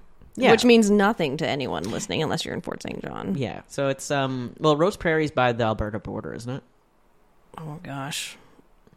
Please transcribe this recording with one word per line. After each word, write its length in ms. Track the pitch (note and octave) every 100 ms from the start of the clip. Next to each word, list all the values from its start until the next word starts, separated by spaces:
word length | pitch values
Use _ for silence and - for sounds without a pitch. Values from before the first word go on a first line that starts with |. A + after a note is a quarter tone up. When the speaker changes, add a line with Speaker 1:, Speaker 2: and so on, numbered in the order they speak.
| - - - -
Speaker 1:
Yeah. 160 | B3+
Speaker 2:
Which 140 | A3 A#3+
means 240 | A#3 G#3
nothing 460 | G#3 G3+ A#3 D#3 D3
to 100 | D3
anyone 360 | C#3 B2+ F2
listening 380 | F2+ F2 - -
unless 220 | D3+ -
you're 100 | -
in 80 | -
Fort 200 | - -
Saint 180 | - -
John. 340 | - A1 G2+ F3
Speaker 1:
Yeah. 260 | A2 - -
So 200 | - C#3
it's, 240 | C3+ -
um, 420 | C#3+ C3 B2+ A#2+ -
well, 160 | D#3 D3
Rose 220 | F3+ G3+
Prairie's 340 | F3 D#3+ D3+
by 220 | - B2
the 100 | A#2
Alberta 340 | A2+ A2 G#2+ G#2
border, 340 | G#2+ G#2 D2+
isn't 180 | A#1 A#2
it? 120 | C#3 - _ _ _ _ _ _ _ _ -
Speaker 2:
Oh, 220 | D#3 D3+
gosh. 540 | F3+ C#3 C3+ - - - - _ _ _ _